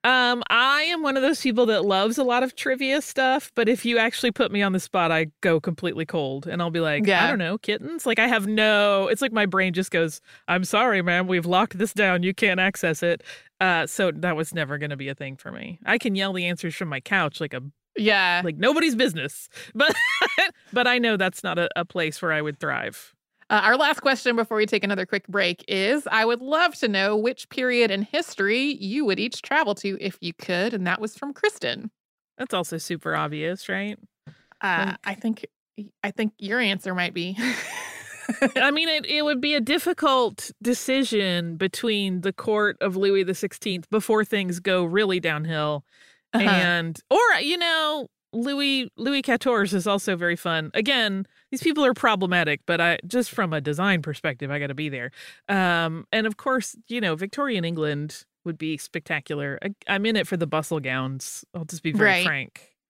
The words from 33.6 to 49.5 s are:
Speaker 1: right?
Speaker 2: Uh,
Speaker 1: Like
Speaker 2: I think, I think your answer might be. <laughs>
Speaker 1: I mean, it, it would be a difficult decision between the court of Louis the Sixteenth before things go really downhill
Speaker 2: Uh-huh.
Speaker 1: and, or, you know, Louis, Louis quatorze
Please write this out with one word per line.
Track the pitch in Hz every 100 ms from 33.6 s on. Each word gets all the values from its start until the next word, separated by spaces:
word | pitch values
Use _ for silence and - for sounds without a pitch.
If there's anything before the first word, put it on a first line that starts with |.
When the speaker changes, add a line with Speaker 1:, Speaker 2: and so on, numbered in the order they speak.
| -
Speaker 1:
right? | 190 202 208 - _ - - _ _
Speaker 2:
Uh, |
Speaker 1:
Like | 196 170 165 -
Speaker 2:
I | 202 202
think, | 226 220 - _ _ - 208 _
I | 202
think | 202 214 _
your | 202 233
answer | 220 196 196
might | 185 175 175
be. | 170 190
<laughs> | 247 240 - - - - - - - 220 269 262
Speaker 1:
I | 269
mean, | 294 330
it, | 311 -
it | 294 302
would | 269
be | 285 294
a |
difficult | 226 311 - 349 302 262 233 - - -
decision | 220 247 - 262 254 214 190 175 170 165
between | 190 - 240 208 196 180
the | 190
court | - - 214 208 -
of | 196 185
Louis | 196 196
the | 185
Sixteenth | 185 202 - 214 180 160
before | 214 - 214
things | 208 208 185 175
go | 190 185
really | 170 190 208 185
downhill | 165 151 160 156 151 147 - _ - _ _ 233
Speaker 2:
Uh-huh. | 208
Speaker 1:
and, | 185 180 175 165 156 _
or, | 349 480 370
you | 285 349
know, | 339 320 311 302 254 _ _
Louis, | 226 247 277 285 269 240 -
Louis | 233 285
quatorze | 262 247 269